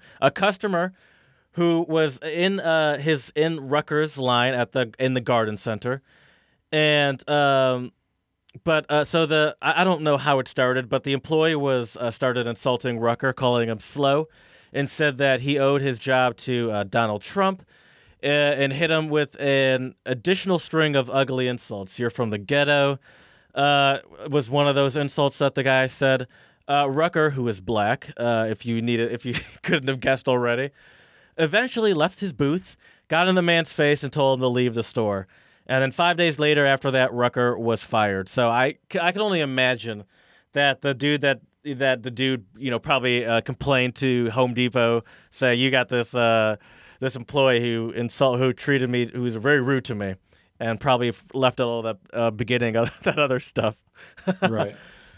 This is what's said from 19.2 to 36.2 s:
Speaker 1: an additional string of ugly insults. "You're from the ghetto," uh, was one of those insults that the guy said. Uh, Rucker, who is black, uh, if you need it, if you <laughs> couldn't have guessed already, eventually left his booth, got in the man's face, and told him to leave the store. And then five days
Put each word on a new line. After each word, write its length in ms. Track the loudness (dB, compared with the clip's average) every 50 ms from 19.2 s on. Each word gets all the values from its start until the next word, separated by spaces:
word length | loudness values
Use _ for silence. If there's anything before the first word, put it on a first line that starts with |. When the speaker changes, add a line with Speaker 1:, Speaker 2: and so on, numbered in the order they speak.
| 0 -2 -4 -4
Speaker 1:
an 540 | 0 2 2 4 4 2 2 0 -2 -6 -10 _ -8
additional 520 | -6 -6 -2 0 0 0 0 0 0 0 0
string 380 | -2 -2 0 0 2 2 2
of 120 | 0 0 0
ugly 380 | 0 0 0 0 0 -2 -2
insults. 540 | -2 -4 -6 -8 -10 -10 -10 -10 -10 -6 -4
"You're 100 | -4 -2
from 200 | -2 -2 -4 -2
the 80 | -4 -4
ghetto," 600 | -2 0 0 2 2 4 4 2 2 2 0 -4 _ _ -20 -20 -20 _ _ _ _ _ -2
uh, 440 | 0 2 4 4 4 4 4 2 0 -4 -12 -18 -16 -6 -2
was 220 | -2 -2 0 0
one 160 | 2 2 2
of 80 | 4 4
those 220 | 4 2 2 0
insults 420 | -2 -4 -2 0 0 0 0 0 0
that 160 | -2 0 0
the 80 | 0
guy 240 | 0 2 2 2 2
said. 400 | 0 -2 -2 0 0 0 0 -2 -6 _ _ _ _ _ _ _
Uh, 220 | -2 0 0 0 0
Rucker, 400 | 0 0 0 0 2 2 0 0
who 160 | 0 -2 -2
is 140 | -2 -4 -4
black, 500 | -4 -2 0 0 2 0 0 -2 -6 -12 -8
uh, 300 | -4 -2 0 0 0 0 -2
if 160 | -4 -6 -4
you 160 | -4 -4 -2
need 160 | -2 0 0 0
it, 140 | 0 -2
if 120 | -4 -6 -6
you 100 | -6 -6 -6 -8 -12
<laughs> 140 | -16 -10
couldn't 240 | -4 -2 -2 -2 -2 -2
have 120 | -4 -2
guessed 260 | 0 -2 -2 0 0
already, 440 | 0 0 0 0 0 -2 -2 -4 -6 -8 _ -20 -20 -20 _ _ _ _ _ _ _ _
eventually 580 | -2 0 2 2 0 0 0 -2 0 2 2 2
left 240 | 2 0 0 -2 -4
his 140 | -8 -6
booth, 440 | -4 -2 0 0 0 -2 -6 -10 -20 _ _ _ _ _ _
got 220 | -2 0 2 2 2
in 80 | 2
the 40 | 2
man's 280 | 4 2 2 2 0 -2
face, 320 | 0 0 2 2 2 0
and 100 | -2 -4
told 260 | -2 0 2 2 2 2
him 40 |
to 60 | 2 0
leave 260 | 2 2 0 0 0
the 80 | -2
store. 460 | -4 -4 -2 -2 -2 -2 -2 -4 -6 -10 _ _ _ _ _ _ _ -2
And 120 | 0 0
then 120 | 0 0
five 240 | 0 0 0 2 2
days 240 | 2